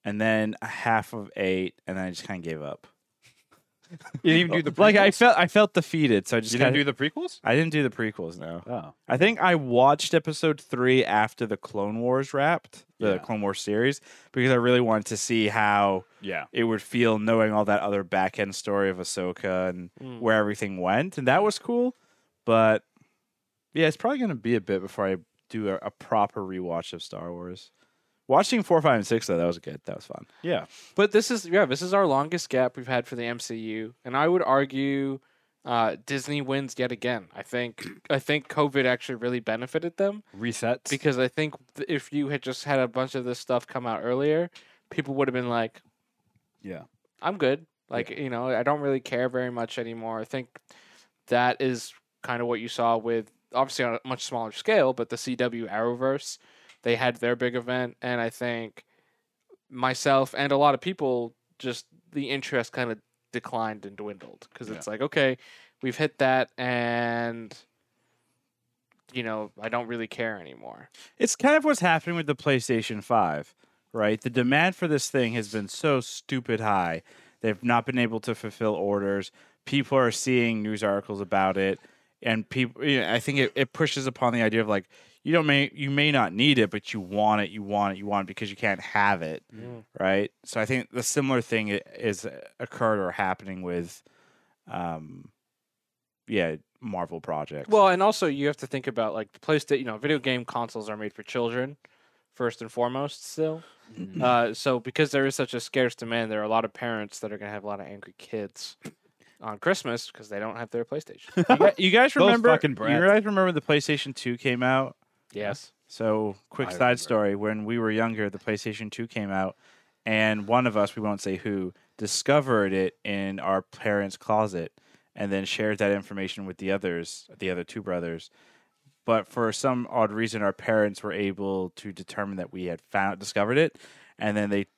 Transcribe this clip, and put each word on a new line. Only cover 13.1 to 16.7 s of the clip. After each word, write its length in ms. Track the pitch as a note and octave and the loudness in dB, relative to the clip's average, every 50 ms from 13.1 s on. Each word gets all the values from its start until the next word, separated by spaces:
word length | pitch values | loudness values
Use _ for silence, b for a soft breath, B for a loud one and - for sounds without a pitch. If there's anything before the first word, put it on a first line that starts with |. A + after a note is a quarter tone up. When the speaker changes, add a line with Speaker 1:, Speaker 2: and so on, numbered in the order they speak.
| F#2+ | 0
Speaker 2:
Yeah. 40 | F2+ | 0
Speaker 1:
Clone 220 | - - A2+ G#2+ | -2 -4 -4 -2
Wars 200 | G#2 G2 G2 - | 0 -2 -2 -2
series, 400 | - G#2 G#2 G#2+ A#2+ C3+ C#3+ - B B B B B B | -4 -2 0 2 2 0 0 -4 B B B B B B
because 200 | - C3 B2 C3+ | -2 0 2 4
I 40 | B2+ | 4
really 260 | B2 A#2 B2 B2 B2 | 4 4 4 4 4
wanted 240 | B2 A2+ A2 G#2+ G2+ | 4 2 2 0 0
to 100 | - A2+ | -4 -6
see 320 | G2+ - - A#2 A2+ A2 G#2 | -6 -2 0 2 2 2 2
how 560 | G#2 A2+ G#2+ G#2 G#2 G2+ G2+ G2 G2 F#2 - _ _ _ | 2 2 2 4 4 4 4 4 2 0 -4 _ _ _
Speaker 2:
Yeah. 260 | - F#2+ F2+ D#2 C#2+ - | -10 -8 -8 -8 -8 -6
Speaker 1:
it 120 | - B2 A#2 | -2 0 0
would 180 | A#2 | 0